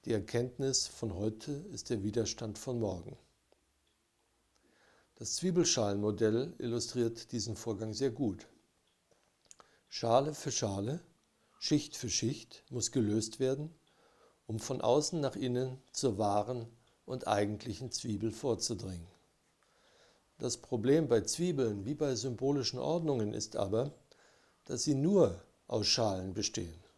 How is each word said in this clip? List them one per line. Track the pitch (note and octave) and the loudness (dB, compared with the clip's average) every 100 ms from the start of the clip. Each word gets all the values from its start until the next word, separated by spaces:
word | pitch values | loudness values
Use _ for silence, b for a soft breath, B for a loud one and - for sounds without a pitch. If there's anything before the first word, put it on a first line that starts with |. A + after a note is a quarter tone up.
| - | 0
"Die | |
Erkenntnis | A2+ - A#2 B2 - C3+ B2+ - | -2 0 -2 -2 -2 0 0 -2
von | - A2+ | -4 -6
heute | G#2 G#2+ A2 - C#3+ G3 | -2 -2 -4 -8 -8 -8
ist | D#3+ - | -12 -4
der | A#2 | -2
Widerstand | G2+ A2 A2 - A2+ G2 | 0 0 0 -4 -8 -8
von | - A#2+ | -6 -2
morgen." | G#2+ F2+ - - _ _ _ _ _ _ _ _ _ _ _ _ _ b b b b b b _ | -2 -2 -8 -16 _ _ _ _ _ _ _ _ _ _ _ _ _ b b b b b b _
Das | A2+ - | -6 -2
Zwiebelschalenmodell | F3+ F3 E3 - G#2 G2+ G#2 G#2 A2 A2+ D3 - | 2 4 4 4 4 4 2 4 4 4 0 -4
illustriert | B2 A#2 A2+ B2 A#2 A#2 - | -2 -2 -2 0 0 0 -8
diesen | A#2+ G#2+ G2+ | -6 -4 -4
Vorgang | A#2 G2+ A2 | -4 -4 -4
sehr | G#2+ C3+ | -2 -2
gut. | A2+ B2 F2 - _ _ _ _ _ _ _ _ _ _ B B B _ | 0 -2 -2 -12 _ _ _ _ _ _ _ _ _ _ B B B _
Schale | - A#2 A#2+ C#3+ | -4 4 4 4
für | D3 C#3 | -4 -4
Schale, | - A2 G2 G#2+ E3+ - _ _ b b _ | -2 -2 -2 -2 -4 -8 _ _ b b _
Schicht | - D3 - - | 0 0 0 -8
für | A2+ | -2
Schicht | - A2 - - - _ | 0 0 -4 -12 -20 _
muss | B2 G#2+ | -4 -2
gelöst | C3+ G#2+ G#2+ A2 - | 2 2 2 -2 -2
werden, | C3 C#3 D#3 - b b b b b b - | 0 0 -6 -12 b b b b b b -8
um | A2 | -6
von | - C3+ | -4 0
außen | - C3+ D3+ E3+ | 4 4 4 -2
nach | C3+ - | -2 -2
innen | C3 B2 C3 C3 _ | 0 0 -2 -6 _
zur | - C3 G2 | 0 0 2
wahren | G#2 G2+ G#2 B2 A2+ - b b - | 2 2 0 -4 -8 -16 b b -8
und | B2+ - | -6 0
eigentlichen | G#2 G#2 G#2+ - F#2+ B2+ | 2 2 -2 -6 -6 -6
Zwiebel | - A#2+ G2+ A2 | -6 -4 -2 -2
vorzudringen. | A2 C3+ A2+ - G#2 F#2+ F2 E2+ - _ _ _ _ b b b b b b b _ | -2 -2 0 -2 -4 -6 -10 -12 -20 _ _ _ _ b b b b b b b _
Das | B2 - | -4 -4
Problem | - B2 A2+ D3+ C#3+ | -4 0 4 4 6
bei | A#2 | 2
Zwiebeln | - - F3+ C#3+ A#2+ G2+ G2 | 2 0 0 2 0 0 -4
wie | D3+ | -2
bei | D3 | -2
symbolischen | A#2+ C3 A#2 C3+ C#3+ A2+ B2 | 0 -2 0 0 2 0 -2
Ordnungen | C3+ E3+ D#3+ C3 G#2 | 0 0 2 2 0
ist | A2 - - | -2 -4 -2
aber, | G2 G#2+ C#3 - _ b b b b b - | 2 2 0 -6 _ b b b b b -8
dass | C3 | -4
sie | D3+ | 2
nur | C3+ D3+ G3+ A#2+ F2+ - _ - | 4 6 8 6 4 -12 _ -4
aus | A2+ G#2 | 0 2
Schalen | - A2 F#2 F#2 F#2 | 2 2 0 -4 -2
bestehen. | G#2 - E2+ D#2+ - | -4 -4 -8 -10 -20